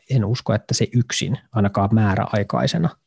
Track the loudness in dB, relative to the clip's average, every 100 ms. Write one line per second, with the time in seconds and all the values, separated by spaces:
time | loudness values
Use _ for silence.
0 | -2 0 0 -2 -2 -2 -2 -2 0 0
1 | 0 -2 -4 -6 -4 -2 0 2 2 4
2 | 2 0 -2 -2 -2 0 0 0 -2 -4